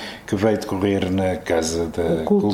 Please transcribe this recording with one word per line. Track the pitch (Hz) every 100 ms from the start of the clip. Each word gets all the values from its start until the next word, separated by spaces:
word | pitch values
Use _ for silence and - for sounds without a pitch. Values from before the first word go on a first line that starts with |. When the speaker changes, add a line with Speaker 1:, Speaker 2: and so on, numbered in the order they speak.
| - - -
Speaker 1:
que |
vai | 101 110 107
decorrer | - 95 101 98 92
na | 95 92 87
Casa | - 85 82 82 82
da | 82 82 82
Speaker 2:
Cultura. | 80 208 104